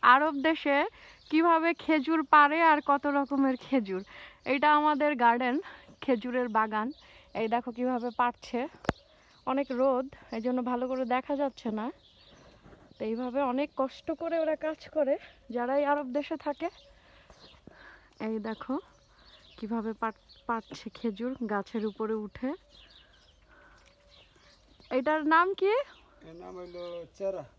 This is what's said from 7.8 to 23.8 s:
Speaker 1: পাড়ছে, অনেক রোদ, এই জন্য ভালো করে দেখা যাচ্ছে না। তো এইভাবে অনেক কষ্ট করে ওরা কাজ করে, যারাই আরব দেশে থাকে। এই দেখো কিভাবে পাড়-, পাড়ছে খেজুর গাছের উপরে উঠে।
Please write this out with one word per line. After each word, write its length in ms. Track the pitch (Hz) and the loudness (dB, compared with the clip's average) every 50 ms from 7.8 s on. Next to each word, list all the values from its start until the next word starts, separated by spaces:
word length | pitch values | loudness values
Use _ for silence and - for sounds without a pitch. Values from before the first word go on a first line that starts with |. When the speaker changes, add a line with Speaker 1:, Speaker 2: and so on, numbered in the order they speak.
| 247 254 254 240 226 247 | -2 -2 -2 -2 -4 -6
Speaker 1:
পাড়ছে, 500 | 233 - 247 240 233 _ - - - 233 254 320 - - - - - - _ _ _ _ _ _ - _ _ | -2 0 -2 -2 -2 _ -14 -6 -6 -6 -6 -6 -10 -6 -6 -6 -6 -6 _ _ _ _ _ _ -20 _ _
অনেক 200 | 262 262 269 285 - | -4 -2 -2 -2 -4
রোদ, 360 | 262 240 262 269 262 247 269 269 - - - - | -2 0 2 2 2 0 -2 -6 -12 -20 -16 -10
এই 80 | - 226 | -10 -6
জন্য 180 | 220 247 254 254 | -4 -2 -2 -2
ভালো 260 | 247 247 254 240 254 254 | -2 -2 -4 -4 -4 -4
করে 160 | 262 254 262 | -4 -4 -2
দেখা 300 | 233 254 254 - - 285 | -2 -2 -4 -2 -4 -4
যাচ্ছে 320 | 269 285 269 - - - 233 | -2 -2 -4 -4 -6 -8 -6
না। 160 | 214 214 214 254 - - _ _ _ _ - _ - - - - - - _ - - - - - - _ | -6 -4 -6 -8 -10 -12 _ _ _ _ -20 _ -20 -20 -20 -20 -20 -20 _ -20 -20 -20 -20 -20 -12 _
তো 20 | - | -6
এইভাবে 360 | 220 226 226 254 254 233 277 | -6 -4 -4 -6 -4 -2 0
অনেক 260 | 285 262 247 262 294 302 _ | 0 0 0 -2 -2 -4 _
কষ্ট 300 | - 262 269 - - _ - | -4 -4 -4 -4 -10 _ -8
করে 260 | 320 - 339 330 330 330 | -6 -4 -4 -2 0 0
ওরা 180 | 320 302 311 | 0 0 -2
কাজ 240 | 302 - 311 320 - - - | -2 -4 -6 -6 -8 -14 -6
করে, 260 | - 311 294 254 285 - - - - _ _ - | -2 0 2 2 0 -2 -2 -16 -20 _ _ -8
যারাই 340 | 220 240 240 247 269 285 294 | -6 -4 -2 0 0 0 2
আরব 220 | 277 294 294 294 254 | 2 0 0 -2 -4
দেশে 240 | 240 294 285 - 330 | -4 -4 -4 -4 -8
থাকে। 320 | 311 - 302 285 - 311 359 - - - - - _ _ _ - - - _ - - - - - - _ - - - - - - - _ _ _ _ | -6 -6 -8 -6 -4 -6 -8 -8 -10 -20 -20 -20 _ _ _ -20 -20 -20 _ -20 -20 -20 -20 -20 -20 _ -20 -20 -20 -20 -20 -20 -20 _ _ _ _
এই 160 | 220 220 220 220 | -8 -6 -6 -6
দেখো 360 | 202 220 220 - - - 254 320 - - _ _ _ _ _ _ - - - - - - - | -6 -8 -10 -10 -8 -8 -8 -8 -8 -12 _ _ _ _ _ _ -20 -20 -20 -20 -20 -20 -16
কিভাবে 340 | - 226 202 226 226 208 226 | -12 -8 -6 -6 -4 -4 -6
পাড়-, 300 | 220 - - 226 220 _ _ _ - - _ | -6 -4 -6 -6 -6 _ _ _ -20 -18 _
পাড়ছে 400 | - 233 226 - - 277 - - 208 | -6 -6 -6 -6 -10 -16 -14 -14 -14
খেজুর 420 | _ - - 233 202 190 233 254 262 - 240 214 | _ -6 -6 -6 -6 -4 -6 -6 -6 -6 -6 -4
গাছের 360 | 214 202 196 - - 226 208 | -4 -4 -4 -4 -6 -6 -6
উপরে 280 | 220 202 - 220 214 220 | -6 -6 -6 -6 -4 -4
উঠে। 340 | 220 214 202 _ - - 262 311 381 _ _ _ - - - - - - _ _ _ _ _ _ _ _ _ - - - - - - | -6 -6 -10 _ -8 -6 -6 -6 -8 _ _ _ -20 -20 -20 -20 -20 -20 _ _ _ _ _ _ _ _ _ -20 -20 -20 -20 -20 -20